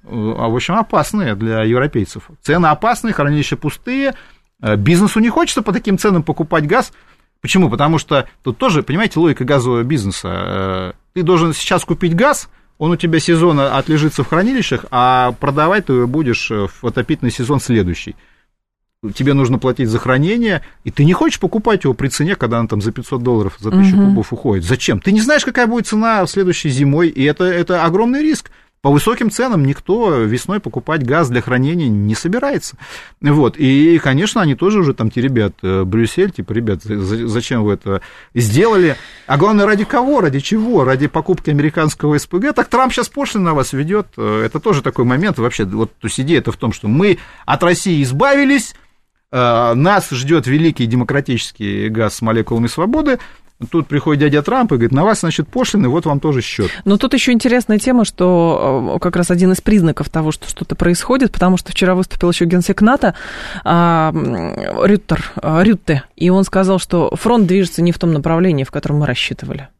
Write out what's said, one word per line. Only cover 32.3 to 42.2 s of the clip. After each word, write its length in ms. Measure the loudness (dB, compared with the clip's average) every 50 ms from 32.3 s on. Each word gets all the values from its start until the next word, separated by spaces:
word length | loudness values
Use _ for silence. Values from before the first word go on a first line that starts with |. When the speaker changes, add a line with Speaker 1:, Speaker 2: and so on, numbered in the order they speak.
| -2 -2 -2 -2 -2 -4 -6 -8 -16 -18 -20 -20 -20 -20 -20 -20 -16 _
Speaker 1:
Вот. 360 | 0 2 4 4 4 2 2
И, 420 | 0 2 2 4 4 6 6 4 4
конечно, 420 | 2 0 0 0 0 0 0 0
они 140 | 0 0 0
тоже 240 | 2 0 2 2 2
уже 120 | 2 0
там 160 | 0 0 -2 -2
теребят, 440 | 0 0 -2 0 0 0 0 -2 -4 _
э, 220 | -4 -2 0 0 0
Брюссель, 460 | 0 0 0 0 0 0 0 -2 -2
типа, 200 | -2 -8 -10 -4
«Ребят, 300 | -4 -4 -2 -2 -4 -4
за-, 160 | -6 -8 -6 -4
за-, 300 | -4 -4 -4 -4 -4 -4
зачем 340 | -4 -4 -4 -2 -2 0
вы 120 | 0 0 -2
это 280 | -2 -4 -6 -6 -6 -6 -12 -20 -20 -20 _ _
сделали? 600 | -2 0 2 2 2 2 4 4 4 2 2 0 -2 -10 -20 -20 -20 -6
А 100 | -4 0
главное, 300 | 2 2 2 4 4 4
ради 180 | 2 2 0 0
кого, 360 | 0 0 0 0 2 2 2
ради 200 | 2 0 0 -2
чего? 440 | -2 -2 -2 -2 0 2 2 2 2
Ради 220 | 2 2 0 0
покупки 440 | -2 -2 -4 -2 -2 -2 -2 -2 -2
американского 680 | 0 0 0 0 0 0 -2 -2 -2 -2 -2 0 0
С 80 | -2